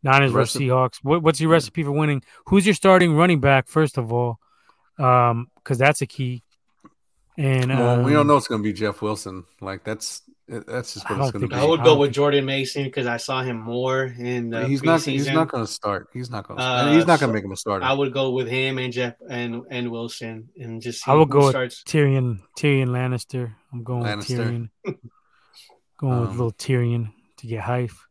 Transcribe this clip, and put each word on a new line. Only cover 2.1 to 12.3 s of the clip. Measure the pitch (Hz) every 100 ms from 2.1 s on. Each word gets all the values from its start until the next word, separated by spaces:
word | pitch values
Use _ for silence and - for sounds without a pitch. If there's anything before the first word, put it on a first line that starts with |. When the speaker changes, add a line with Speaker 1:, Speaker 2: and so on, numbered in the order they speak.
| 139 _ - -
Speaker 1:
Who's | 190 196
your | 175
starting | 196 185 175 151
running | 175 165
back, | 139 135 -
first | 160 151 -
of | 117
all? | 120 120 110 _ _ _ _ _ -
Um, | 131 123 120 117 120 _
'cause | - 123
that's | 139 151
a | 139
key. | - 127 123 _ _ _ _ - _ _ _ _ -
And, | 139 131 127
Speaker 2:
Well, | 131 120 120
we | 127
don't | 147
Speaker 1:
um, | 147
Speaker 2:
know | 143
it's | -
gonna | 113
be | 104
Jeff | 98 104 98
Wilson. | 107 104 98 92 87 _
Like, | 98 98
that's, | - 107 - - _ _ _
that's | 117 - 123 - 107
just | -
Speaker 1:
I |
Speaker 2:
what | -
Speaker 1:
don't | 139
Speaker 2:
it's |
gonna | 107
Speaker 1:
think | 113
Speaker 2:
be. | 123
Speaker 3:
I | 143
would | 165
Speaker 1:
I |
Speaker 3:
go | 160
Speaker 1:
don't | 147
Speaker 3:
with | 143
Speaker 1:
think | 135
Speaker 3:
Jordan | 147